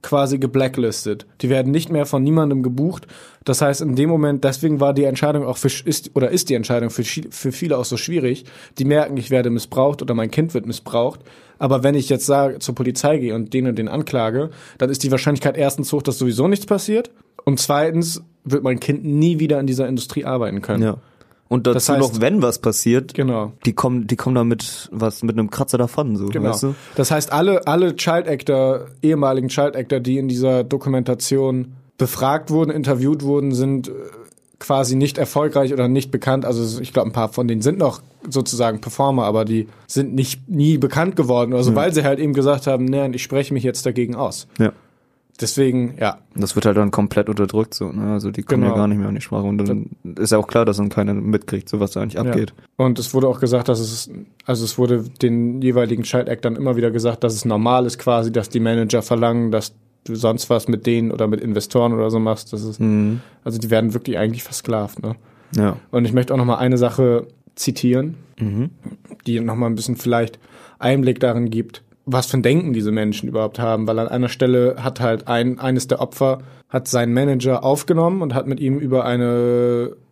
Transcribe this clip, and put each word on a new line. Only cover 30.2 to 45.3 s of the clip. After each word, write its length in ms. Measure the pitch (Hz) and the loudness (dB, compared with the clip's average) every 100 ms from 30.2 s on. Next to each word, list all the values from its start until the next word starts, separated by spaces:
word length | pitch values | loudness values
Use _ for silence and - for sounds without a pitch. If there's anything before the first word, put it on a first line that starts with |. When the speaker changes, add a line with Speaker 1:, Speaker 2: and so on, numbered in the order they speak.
| 131 | 0
Speaker 1:
dieser 360 | 123 131 127 | 0 2 2
Dokumentation 1120 | 123 139 139 131 123 123 - 135 135 127 127 - _ - | 0 -2 0 -2 -2 -4 0 0 2 -2 -6 -14 _ -4
befragt 500 | 127 - 131 151 156 | -2 0 0 0 0
wurden, 220 | 156 160 | 0 0
interviewt 500 | 151 135 127 131 151 | 0 0 2 2 0
wurden, 320 | 139 143 139 | 0 0 0
sind, 360 | 123 135 139 - | 0 0 -2 -4
äh, 20 | - - 110 113 _ _ _ | -12 -14 -18 -20 _ _ _
quasi 380 | - 139 127 | 0 2 2
nicht 240 | 131 143 - | 2 2 0
erfolgreich 520 | 135 - 151 139 131 | -2 0 2 2 2
oder 160 | 135 123 | 2 2
nicht 220 | 135 131 | 2 0
bekannt. 360 | 131 - 135 | -2 0 0
Also 360 | 123 117 113 117 | 0 -2 -2 -4
ich 120 | 127 | -2
glaub, 120 | 131 | 0
ein 60 | 107 | 0
paar 180 | 120 110 | 0 -2
von 180 | - 120 | -2 -2
denen 140 | 110 | 2
sind 160 | 120 190 | 0 2
noch 240 | 151 - - _ 170 | 0 -2 -18 _ -6
sozusagen 540 | 135 120 120 117 107 | -4 -2 0 0 0
Performer, 440 | - - 139 131 | -8 -2 0 2
aber 200 | 104 110 | 2 0
die 220 | 110 113 107 - | 0 -2 -4 -12
sind 300 | - 139 139 | -4 -2 -2
nicht, 340 | 135 131 - - | -2 -2 -6 -4
nie 300 | 165 147 151 | 2 4 4
bekannt 360 | 131 151 180 | 2 0 0
geworden. 380 | 175 127 123 120 | 0 2 2 2
Also 160 | 127 123 | 2 4
Speaker 2:
Ja. 40 | |
Speaker 1:
weil 180 | 113 165 | 4 2
sie 100 | 156 | 2
halt 140 | 143 139 | 2 2
eben 160 | 151 | 2
gesagt 320 | 139 135 139 | 2 2 2
haben, 200 | 135 131 | 0 0
„Nein, 280 | 127 139 135 | 0 0 -2
ich 80 | 127 | -4
spreche 320 | - 135 135 | -2 -2 0
mich 100 | 139 | 0
jetzt 220 | 127 123 | -2 -2
dagegen 300 | 131 120 117 | -2 -2 -2
aus.“ 320 | 120 117 - - - | -2 -6 -6 -12 0
Speaker 2:
Ja. 140 | 107 - _ _ _ _ _ | 0 0 _ _ _ _ _